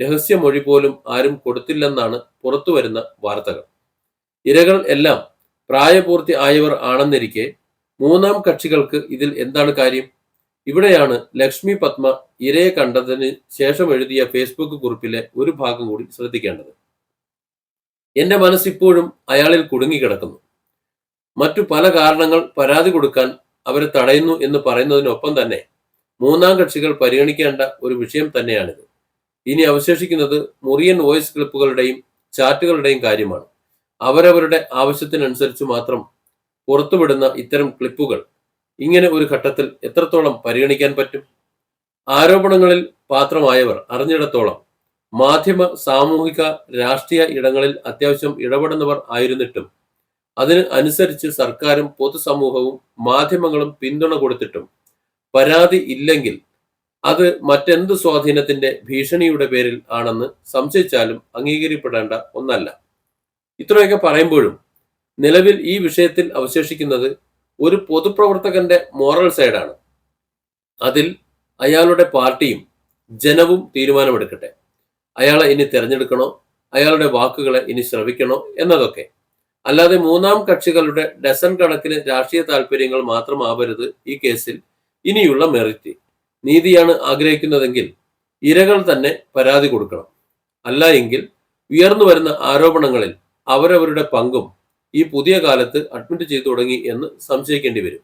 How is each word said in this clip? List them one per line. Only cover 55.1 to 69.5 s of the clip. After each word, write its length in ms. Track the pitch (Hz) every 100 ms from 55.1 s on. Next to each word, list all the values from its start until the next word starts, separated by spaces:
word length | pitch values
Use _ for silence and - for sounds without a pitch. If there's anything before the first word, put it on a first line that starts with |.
| _ _ 131
പരാതി 420 | 135 165 175 185
ഇല്ലെങ്കിൽ 640 | - 131 147 151 120 - _ _ _ _ _ _ 143
അത് 360 | 165 180 -
മറ്റെന്ത് 500 | 143 143 160 170 185
സ്വാധീനത്തിന്റെ 880 | 185 170 151 143 143 143 139 135 -
ഭീഷണിയുടെ 640 | 120 135 - 175 170 151 131
പേരിൽ 360 | 127 123 120 -
ആണെന്ന് 340 | 117 117 113 127 - -
സംശയിച്ചാലും 760 | 135 143 143 131 127 110 113 _ 120
അംഗീകരിക്കപ്പെടേണ്ട 800 | 143 156 156 151 131 117 107 110 - 127
ഒന്നല്ല. 440 | 131 110 - - _ _ _ _ _ _ _ _
ഇത്രയൊക്കെ 360 | - 208 196 196
പറയുമ്പോഴും 640 | 175 151 165 156 104 - _ _ _ _ _ -
നിലവിൽ 420 | 143 170 190 196
ഈ 160 | 160 196
വിഷയത്തിൽ 540 | 175 160 175 170 175 -
അവശേഷിക്കുന്നത് 840 | 127 160 151 156 147 127 131 139 _ _ _ _
ഒരു 260 | 156 190 -
പൊതുപ്രവർത്തകന്റെ 960 | 160 208 202 208 190 196 185 175 175 -
മോറൽ 360 | 135 139 160 180
സൈഡാണ്. 440 | 170 127